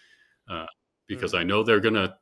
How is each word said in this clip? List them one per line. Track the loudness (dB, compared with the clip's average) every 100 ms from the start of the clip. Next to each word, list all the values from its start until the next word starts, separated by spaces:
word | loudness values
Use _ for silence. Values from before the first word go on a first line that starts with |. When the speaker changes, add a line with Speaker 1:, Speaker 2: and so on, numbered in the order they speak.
| _ _ _ _ -12
Speaker 1:
Uh, | -12 -12 -16 _ _ -14
because | -8 -4
Speaker 2:
Mm-hmm. | -2
Speaker 1:
I |
know | 0 2
they're | 4 4
gonna, | 4 2 0 -4